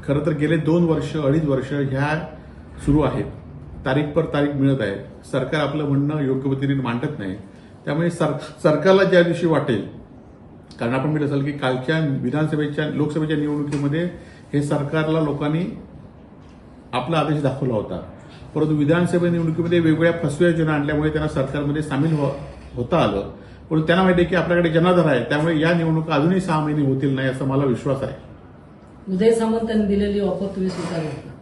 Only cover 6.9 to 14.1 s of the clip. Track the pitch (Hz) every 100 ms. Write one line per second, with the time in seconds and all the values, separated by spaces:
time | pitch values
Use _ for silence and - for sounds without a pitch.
6.9 | 120 120 - 98 95 - - - - -
7.9 | 147 170 - 151 139 - - 160 151 185
8.9 | 196 185 175 170 160 175 147 135 110 90
9.9 | - - - - - - - - - 120
10.9 | 131 151 147 139 143 139 143 131 127 -
11.9 | 160 151 135 123 147 156 151 147 147 147
12.9 | 131 - 160 151 151 147 147 143 143 143
13.9 | 156 175